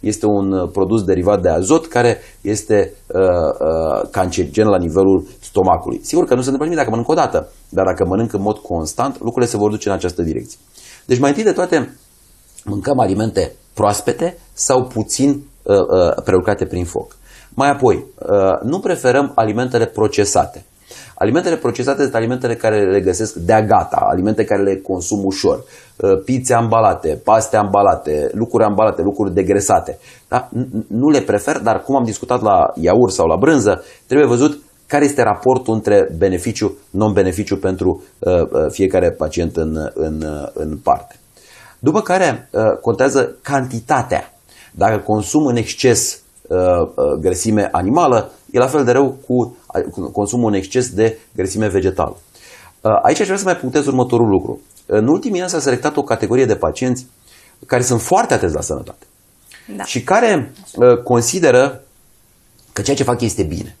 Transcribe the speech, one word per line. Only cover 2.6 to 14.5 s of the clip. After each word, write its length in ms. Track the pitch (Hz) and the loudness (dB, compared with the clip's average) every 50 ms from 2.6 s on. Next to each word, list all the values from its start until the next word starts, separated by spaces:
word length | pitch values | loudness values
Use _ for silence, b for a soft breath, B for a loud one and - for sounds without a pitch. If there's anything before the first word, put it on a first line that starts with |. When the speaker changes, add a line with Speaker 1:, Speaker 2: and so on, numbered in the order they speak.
| - - 110 104 95 95 - - - | -2 0 2 2 2 0 -4 -20 -18
Speaker 1:
uh, 140 | - - 95 | -6 0 2
uh, 880 | 95 92 90 87 82 76 - - - 78 82 80 80 78 69 52 50 - | 2 2 2 2 0 -2 -2 -2 -2 -2 0 0 0 0 -2 -2 -4 -4
cancerigen 560 | - 101 92 92 85 92 90 71 71 107 110 | -2 -4 -2 -2 -2 -4 -4 -2 0 0 2
la 120 | 107 101 90 | 2 2 2
nivelul 480 | 87 85 78 92 98 95 95 92 - B B B | 0 0 2 2 4 4 4 2 0 B B B
stomacului. 600 | - - - 101 92 92 85 82 - - - - - | -20 -6 -2 0 2 2 2 0 0 -8 -8 -8 -8
Sigur 220 | - - 165 175 | -2 0 0 2
că 100 | - 127 | 2 0
nu 60 | 123 | 0
se 100 | 127 135 | 0 -2
întâmplă 140 | 135 135 151 | -2 -2 -2
nimic 140 | 160 175 156 | -4 -2 -2
dacă 120 | 139 110 | -2 -2
mănânc 180 | 110 117 117 - | -2 -4 -2 0
o 60 | 160 | 0
dată, 340 | 175 - - - 92 - - - _ _ _ | 0 0 0 0 -4 -4 -4 -18 _ _ _
dar 160 | - 92 95 | -2 -2 0
dacă 200 | 92 90 - 98 87 | 0 0 0 -2 -2
mănânc 240 | 92 101 113 110 107 | 0 -2 -2 -2 -2
în 100 | 101 98 | -2 -2
mod 140 | 104 107 | -2 -4
constant, 640 | - - - 87 82 80 80 - - 123 139 131 - | -4 -6 -8 -6 -6 -6 -6 -6 -4 -4 -6 -4 -6
lucrurile 300 | - 117 117 - 123 117 | -8 -6 -2 -2 -2 0
se 60 | - | 0
vor 140 | 104 104 104 | 0 0 0
duce 180 | 104 104 - 104 | 0 -2 -4 -4
în 60 | 98 | -4
această 280 | 90 - 90 85 - 87 | -2 -4 -6 -4 -4 -4
direcție. 360 | 80 80 57 - - - _ _ _ B B B B B B B | -4 -4 -6 -8 -12 -20 _ _ _ B B B B B B B
Deci, 120 | - 127 120 | -2 0 2
mai 120 | 139 139 | 2 2
întâi 140 | 143 147 220 | 2 2 0
de 80 | 214 - | 0 2
toate, 440 | - 180 175 175 156 120 - - - _ _ _ _ _ _ _ _ _ _ _ - - | 0 0 0 0 -2 -2 -4 -10 -20 _ _ _ _ _ _ _ _ _ _ _ -18 -10
mâncăm 340 | - 98 101 87 - 143 127 | -8 -8 -6 -2 -2 0 0
alimente 540 | 117 95 95 98 107 113 - - 98 - - - _ _ _ | 2 0 0 0 -2 -2 -2 -2 -4 -4 -6 -16 _ _ _
proaspete 640 | - 104 104 104 - - - - - 165 175 185 - _ _ | 0 0 0 0 0 -2 -4 -4 -2 -4 -4 -4 -8 _ _